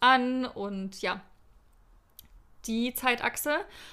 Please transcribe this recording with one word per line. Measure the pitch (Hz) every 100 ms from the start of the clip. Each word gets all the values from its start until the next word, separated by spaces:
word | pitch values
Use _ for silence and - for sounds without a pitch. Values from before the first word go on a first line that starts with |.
an | 254 262 247 254 254
und | - 202 196 190 -
ja, | 185 190 - - - - - - - - _ - - - - - -
die | 226 247
Zeitachse | - 262 240 233 - 294 311 - - -